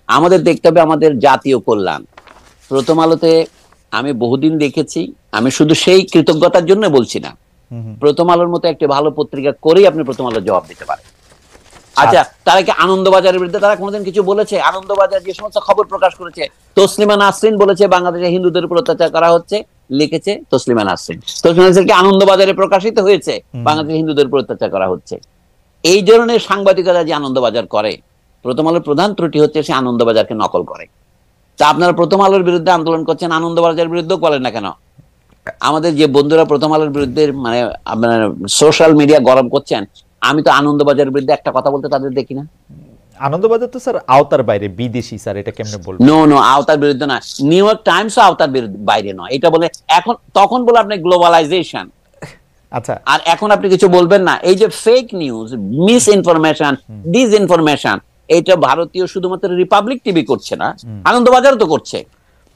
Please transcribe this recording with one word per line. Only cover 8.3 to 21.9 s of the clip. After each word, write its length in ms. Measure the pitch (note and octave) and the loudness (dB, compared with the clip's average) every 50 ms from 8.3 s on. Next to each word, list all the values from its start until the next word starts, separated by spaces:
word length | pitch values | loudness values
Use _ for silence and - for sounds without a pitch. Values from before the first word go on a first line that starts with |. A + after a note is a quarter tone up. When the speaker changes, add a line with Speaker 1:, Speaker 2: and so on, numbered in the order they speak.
| E3+ E3+ F3 E3+ | 2 0 0 -2
Speaker 1:
মতো 200 | F3 E3 - E3+ | -2 -4 -4 -4
একটি 180 | D3 - D#3+ | -2 -2 -2
ভালো 240 | C#3+ C#3 C#3+ D3+ D3+ | -2 -2 -2 -2 -2
পত্রিকা 420 | C#3+ D3+ C#3+ - - C#3 C3+ C#3+ C3 - | -4 -4 -8 -8 -8 -6 -6 -6 -6 -2
করেই 240 | - D#3 E3 F#3+ G3+ | 0 2 4 6 4
আপনি 180 | F3+ D3+ D#3+ C#3+ | 4 2 0 -4
প্রথম 220 | C3+ B2 G#2+ C3 | -6 -6 -6 -6
আলোর 180 | A#2+ A2+ A2 F2+ | -6 -6 -6 -4
জবাব 200 | G#2+ F#2+ F2+ E2+ - | -2 -2 -2 -4 -6
দিতে 160 | E2+ - - | -14 -18 -12
পারেন। 200 | - C#2+ - _ _ _ _ _ _ _ _ _ _ _ _ _ _ _ - _ _ _ | -10 -10 -10 _ _ _ _ _ _ _ _ _ _ _ _ _ _ _ -20 _ _ _
আচ্ছা, 240 | C3 C#3+ - G3+ E3 | 0 2 4 4 2
Speaker 2:
আচ্ছা। 140 | C#3+ - _ _ _ | 2 0 _ _ _
Speaker 1:
তারা 180 | F3 F3 F#3+ | 2 2 2
কি 80 | F3 A3 | 2 0
আনন্দবাজারের 680 | - D3+ E3 F#3 F#3+ F#3+ F#3+ F#3+ F#3+ F#3+ F3+ F#3+ F3+ F#3 | 0 0 2 2 2 0 2 4 4 4 4 2 0 0
বিরুদ্ধে 200 | F3+ F3 F#3+ G3+ | -4 -4 -2 0
তারা 180 | G3+ G3+ G#3 | 0 0 0
কোনোদিন 280 | F3 F#3+ G3+ G3+ G#3+ G3 | -2 -4 -8 -8 -8 -8
কিছু 180 | F#3+ E3+ G#3 | -4 -4 -2
বলেছে? 380 | F#3+ F#3 G3+ G#3 G#3+ - G#3 E3+ | -2 0 -2 -2 -2 -2 -2 -2
আনন্দবাজার 640 | C#3+ D#3+ F3+ F#3+ F#3+ F#3+ G3+ G3 F#3+ F#3 G3 F#3+ | -2 -2 -2 -4 -6 -4 0 0 0 0 -2 -6
যে 120 | F3 F#3+ F3 | -6 -8 -12
সমস্ত 240 | - G#3 G#3 - G#3 | -12 -14 -8 -8 -6
খবর 280 | - G3 G3+ G#3 G3 | -2 0 0 0 -2
প্রকাশ 280 | D#3+ F#3+ F3+ F#3+ F3+ - | -4 -2 -2 -2 -2 -2
করেছে, 320 | - F3 E3+ - F3 D3 - - _ _ _ _ | -6 -14 -16 -12 -12 -12 -12 -12 _ _ _ _
তসলিমা 420 | F#3+ G3 F#3+ - - G#3 G#3 G#3 | 0 0 2 2 0 0 2 2
নাসরিন 420 | G3+ G3+ G3 F#3 - G#3+ A3 G#3+ G3 | 2 2 0 0 0 0 0 2 2
বলেছে 280 | G3+ G3 G3 E3+ G3+ | 2 2 2 2 2
বাংলাদেশে 400 | F#3 F#3 F3+ F3+ F3+ E3+ F3 F3+ | 2 2 0 0 -2 -4 -2 -2
হিন্দুদের 380 | F3 F3 F#3 F3+ F3 D#3 F3+ E3+ | -2 -2 0 0 0 0 -2 -4
উপর 140 | E3 F3 E3+ | -2 -2 -2
অত্যাচার 320 | E3 F3 D#3+ - E3+ D#3+ | -2 -2 -2 -2 -2 -2
করা 200 | D#3+ D#3+ E3 E3+ | 0 0 2 2
হচ্ছে, 340 | E3+ E3 - - G3+ G#3+ - - _ _ _ - | 2 2 0 -4 -6 -8 -8 -10 _ _ _ -6
লিখেছে 520 | C3 C#3 D3+ D3+ E3 D3+ - G3 G3+ - - _ | -4 -2 -2 -2 -4 -6 -6 -6 -6 -8 -4 _
তসলিমা 340 | C3+ B2+ - B2+ A#2+ A2+ G2+ | -4 -2 -2 -2 -2 -2 -2
নাসরিন। 360 | F#2+ F2 - - - E2 F2 - - - - | -2 -4 -6 -8 -12 -14 -12 -12 -14 -8 -2
তসলিমা 260 | - E3 E3 F3 F3+ F#3 | 0 2 4 6 6 6
নাসরিন 180 | F3 F#3+ F3 | 6 4 4
কি 60 | - | 4